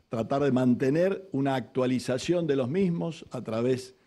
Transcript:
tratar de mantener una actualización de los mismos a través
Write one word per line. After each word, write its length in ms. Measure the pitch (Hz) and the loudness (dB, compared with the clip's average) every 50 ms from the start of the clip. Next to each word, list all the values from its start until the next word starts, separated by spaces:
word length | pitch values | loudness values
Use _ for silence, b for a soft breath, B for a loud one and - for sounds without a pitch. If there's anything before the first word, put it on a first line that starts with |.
| b _ | b _
tratar 340 | - 113 113 95 135 139 143 | -6 -4 -4 -2 0 0 2
de 80 | 139 | 2
mantener 760 | 123 127 127 127 123 - 139 131 143 165 175 190 196 - - - | 2 4 4 4 4 4 2 2 2 4 2 2 0 -2 -6 -6
una 240 | - 135 139 139 135 | -4 -2 0 0 0
actualización 880 | 131 113 - - 131 127 127 131 123 - - 127 131 - - 170 175 170 | -2 -4 -4 -4 -2 0 0 0 0 0 -2 -2 -2 0 0 0 0 2
de 100 | 151 139 | 0 0
los 140 | 139 127 120 | 0 0 0
mismos 560 | 147 190 202 180 170 170 170 165 156 - - - | 0 0 0 0 0 -2 -4 -6 -6 -10 -14 -14
a 100 | - 127 | -12 -10
través 540 | 107 - 110 113 117 127 131 123 127 - - B B | -8 -4 -2 0 0 0 0 0 -2 -8 -18 B B